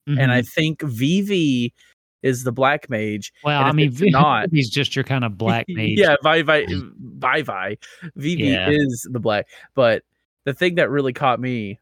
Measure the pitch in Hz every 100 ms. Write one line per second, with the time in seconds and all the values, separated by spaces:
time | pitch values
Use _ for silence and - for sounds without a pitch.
0 | - 143 135 123 117 - 160 156 151 113
1 | 135 185 202 196 156 123 120 - _ _
2 | _ _ 131 127 127 120 131 151 - 113
3 | 107 104 - - 147 147 135 151 151 123
4 | 196 135 147 120 196 156 123 - 139 139
5 | 131 139 120 98 110 117 - 170 110 208
6 | 180 143 151 165 151 151 - 92 92 -
7 | 127 135 127 147 135 98 92 107 - -
8 | 170 - 143 170 143 135 - 147 139 120
9 | - 123 110 104 - - - - 120 107
10 | - _ _ _ - 135 180 175 127 143
11 | 135 123 139 117 127 123 104 101